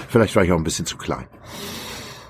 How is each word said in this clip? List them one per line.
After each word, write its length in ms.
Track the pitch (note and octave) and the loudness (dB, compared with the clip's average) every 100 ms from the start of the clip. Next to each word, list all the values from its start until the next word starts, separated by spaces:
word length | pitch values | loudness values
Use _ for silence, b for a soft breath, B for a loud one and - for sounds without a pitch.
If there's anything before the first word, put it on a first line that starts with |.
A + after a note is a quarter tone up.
| - | 2
Vielleicht 280 | A#2+ G2+ A2 | 4 4 4
war 80 | |
ich 80 | F2+ | 4
auch 60 | E2+ | 4
ein 60 | |
bisschen 240 | D#2 - E2+ | 2 -4 -6
zu 100 | - | -6
klein. 300 | - C2 A#1+ - B B B B B B B B | -6 -6 -8 -18 B B B B B B B B